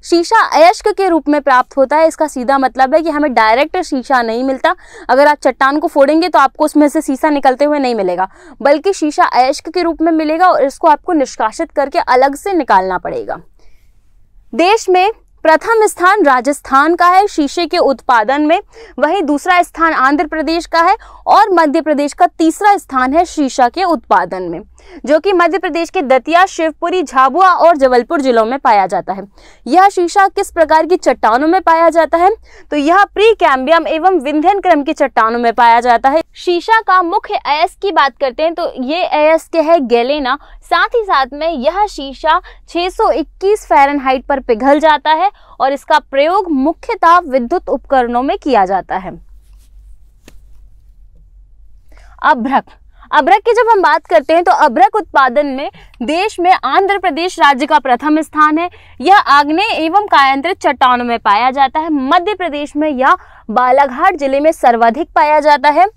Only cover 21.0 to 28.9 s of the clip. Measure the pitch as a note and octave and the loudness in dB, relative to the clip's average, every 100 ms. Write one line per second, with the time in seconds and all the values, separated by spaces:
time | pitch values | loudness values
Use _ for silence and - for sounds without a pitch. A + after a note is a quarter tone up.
21 | - - - F4+ G#4+ F4 D#4+ D4 D#4 C#4+ | -6 -14 0 2 4 2 2 0 -2 -2
22 | C#4+ - F4+ _ E4 - G#4 G4 - C4 | -2 0 -2 _ -2 0 0 0 -2 -4
23 | B3+ D4+ F4 - C#4 - A#3+ D#4 F#4 D4+ | 0 0 -2 -2 -4 0 -2 0 -2 -2
24 | - G3+ F3+ F#3 F3+ E3+ - _ - F4 | 0 0 0 -6 -8 -10 -14 _ -20 -16
25 | A#3 D#4 F#4 F#4 E4+ D#4+ F#4 E4 E4 F#4+ | -2 0 0 0 0 -2 -4 -6 -4 -6
26 | C4 C4 B3 E4+ F#4 - D#4+ D4+ E4+ F4+ | 0 0 2 0 0 0 -6 -4 -4 -4
27 | D4 C4 C4 C#4 F#4+ F4 D#4+ E4+ C4 B3 | -2 0 0 2 2 4 2 4 2 2
28 | A#3+ E4+ C4+ A#3 A3 C4+ C4+ G#3 F#3+ | 0 -2 0 0 0 -2 0 2 0